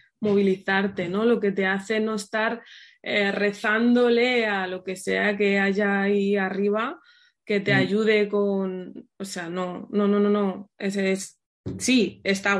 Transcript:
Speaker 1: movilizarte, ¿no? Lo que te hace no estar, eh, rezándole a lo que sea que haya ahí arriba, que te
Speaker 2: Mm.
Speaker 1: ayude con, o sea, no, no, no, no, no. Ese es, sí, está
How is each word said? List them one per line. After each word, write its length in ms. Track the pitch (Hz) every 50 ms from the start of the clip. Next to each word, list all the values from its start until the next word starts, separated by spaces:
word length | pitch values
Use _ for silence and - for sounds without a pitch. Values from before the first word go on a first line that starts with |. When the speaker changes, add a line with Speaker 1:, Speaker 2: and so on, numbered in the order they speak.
| _ _ _ _
Speaker 1:
movilizarte, 880 | - 214 202 202 202 190 190 190 - 190 190 196 196 202 - - 175 175
¿no? 160 | 190 208 226
Lo 160 | 240 233 196
que 100 | 202 202
te 160 | 190 196 190
hace 320 | 190 196 196 196 - 220 220
no 160 | 220 220 220
estar, 480 | 202 - - - 214 220 233 240 233 - - - - - - _ _
eh, 300 | - - - 208 202 202
rezándole 1120 | - - 202 202 202 - - 214 214 226 233 240 240 240 247 240 240 233 240 254 247 240 226
a 220 | 214 202 196 185 185
lo 160 | 185 185 185
que 100 | 190 185
sea 420 | 190 - 196 190 190 196 208 208
que 220 | 196 208 196 196 202
haya 420 | 196 196 190 208 208 202 202 196
ahí 340 | 196 202 208 202 196 196 202
arriba, 640 | 202 190 190 196 190 202 202 208 214 233 277 349 - _ _ _ _ _ _ _ _ _
que 140 | - 208 202
te 160 | 196 202 202
Speaker 2:
Mm. 40 | 196
Speaker 1:
ayude 500 | 190 185 196 220 220 220 214 214 208 202
con, 800 | 208 202 202 202 196 196 190 185 185 185 180 - - - - _ _ -
o 60 | 196
sea, 240 | 196 - 180 170 165
no, 380 | 175 185 180 180 180 - 202 -
no, 160 | 208 208 208
no, 140 | 202 202 202
no, 100 | 202 208
no. 400 | 208 208 202 190 185 202 202 - _ -
Ese 320 | 208 196 196 196 190 190
es, 300 | 190 190 - - - _ _ _ _ _ - - - -
sí, 420 | - - 262 247 190 - - -
está 320 | - 190 196 196 - 202 202